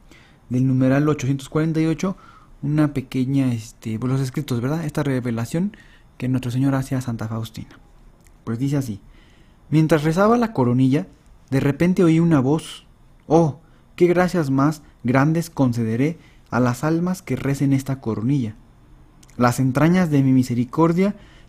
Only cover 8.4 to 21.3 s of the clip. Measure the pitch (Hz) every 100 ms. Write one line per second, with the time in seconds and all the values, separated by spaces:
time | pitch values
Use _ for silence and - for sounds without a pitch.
8.4 | - 113 139 143 123 101 - - - -
9.4 | _ _ - 151 156 160 151 165 208 240
10.4 | 226 220 123 123 131 139 185 - - -
11.4 | - 135 143 139 170 185 170 160 170 151
12.4 | 127 156 - - - _ - - - 156
13.4 | 160 - - - _ - 175 175 180 180
14.4 | 139 135 143 156 - _ 120 131 147 165
15.4 | 165 - 127 117 113 113 143 165 - -
16.4 | - 117 123 123 156 165 175 185 - 127
17.4 | 135 139 139 135 135 131 117 107 113 143
18.4 | 110 - - - - - - - - -
19.4 | 123 117 131 131 156 185 175 147 135 131
20.4 | 127 120 120 - 165 170 196 202 -